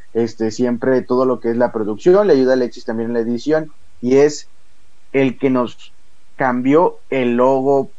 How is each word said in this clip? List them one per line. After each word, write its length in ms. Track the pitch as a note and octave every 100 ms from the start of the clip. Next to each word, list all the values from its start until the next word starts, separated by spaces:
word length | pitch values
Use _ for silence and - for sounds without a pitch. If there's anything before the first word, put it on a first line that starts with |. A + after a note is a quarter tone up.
| -
este, 380 | A2+ A#2 - A2+
siempre 500 | A2 B2 A#2 C3 B2+
todo 240 | G#2+ B2+
lo 160 | C3 A#2+
que 120 | A#2
es 40 | A#2
la 160 | B2
producción, 540 | A2+ G#2+ G#2 F3 F#3+ G#3
le 80 |
ayuda 160 | C#3 B2+
a 60 | C3
Alexis 280 | A#2+ -
también 240 | - A2+ A#2
en 60 |
la 60 | A#2
edición, 520 | A2+ A#2+ D3 D#3 D#3 - - -
y 140 | A#2+ C3+
es 300 | D3 D3 - - - - - - -
el 260 | C#3 C3+ A2+
que 100 | C#3
nos 420 | B2+ A2+ - - - - - - -
cambió 600 | C3 B2 B2+ D3+ F3+ - -
el 260 | C3+ B2 A#2+
logo 540 | B2+ C3+ C3+ C#3 C3